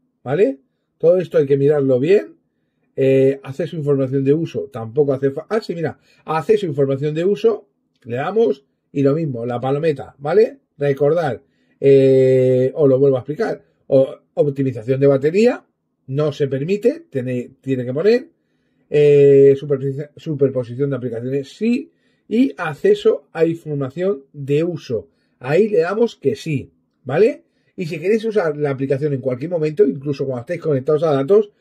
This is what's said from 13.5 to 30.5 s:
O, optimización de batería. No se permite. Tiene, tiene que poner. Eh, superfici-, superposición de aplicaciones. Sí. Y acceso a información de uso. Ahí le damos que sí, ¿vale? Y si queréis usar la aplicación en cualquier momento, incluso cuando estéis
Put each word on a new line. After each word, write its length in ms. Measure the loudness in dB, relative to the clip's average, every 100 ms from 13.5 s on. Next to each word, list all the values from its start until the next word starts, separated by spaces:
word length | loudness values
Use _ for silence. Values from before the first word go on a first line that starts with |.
| -6 _ _ 0
O, 280 | 2 2 -4 _
optimización 640 | -4 -2 -2 -4 -4 -4 0
de 80 | 2
batería. 580 | 2 0 2 2 0 _ _ _ _ -10
No 260 | -4 -4
se 140 | -2 -4
permite. 600 | -4 -4 0 0 -2 -8
Tiene, 460 | -8 -4 -6 -8 _
tiene 240 | -6 -6
que 80 | -4
poner. 360 | -2 0 0 -2 _ _ _ _ _ -4
Eh, 680 | 2 4 6 6 8 6 4
superfici-, 520 | -2 -4 -4 -8 -12 -14
superposición 760 | -8 -2 -2 -2 -8 -6 -4
de 60 | -4
aplicaciones. 600 | -6 -8 -6 -8 -8 -4
Sí. 340 | -2 -2 -6 _ _ _ -4
Y 260 | 0 0 -2
acceso 720 | -8 -2 0 2 2 0 _
a 120 | -2
información 800 | -2 -2 -8 -6 -6 -4 -4 -4 -10
de 300 | -12 -4 -2
uso. 460 | -2 -6 -6 -8 -8 _ _ _
Ahí 280 | -2 0 2
le 120 | 0
damos 360 | 0 0 -2 -2
que 200 | -4 -4
sí, 360 | -6 -6 -8 _ _ _
¿vale? 400 | -4 2 2 0 _ _ _ -12
Y 100 | -10
si 120 | -6
queréis 260 | -2 -2
usar 320 | 0 -2 -2 -2
la 140 | -4
aplicación 420 | -4 -4 -2 -2
en 80 | -4
cualquier 300 | -4 -6 -6
momento, 340 | -4 -2 0
incluso 400 | 0 0 -6 -6
cuando 180 | -6 -6
estéis 200 | -8